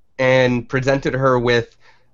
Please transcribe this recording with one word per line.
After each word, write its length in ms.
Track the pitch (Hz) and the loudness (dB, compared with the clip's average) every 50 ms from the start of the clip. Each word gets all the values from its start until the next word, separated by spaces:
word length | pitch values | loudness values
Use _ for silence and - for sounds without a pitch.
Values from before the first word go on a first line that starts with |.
| _ _ _ - | _ _ _ -2
and 500 | 131 127 131 131 127 123 123 120 120 - | 0 2 4 4 2 2 0 -2 -4 -4
presented 460 | - 139 127 135 135 135 - 156 127 | -4 -2 -2 0 -2 -2 -2 -4 -4
her 240 | 131 135 135 127 123 | -2 0 0 0 0
with, 360 | 117 123 120 117 117 - _ _ - - _ _ _ _ | 0 0 0 0 -2 -4 _ _ -20 -20 _ _ _ _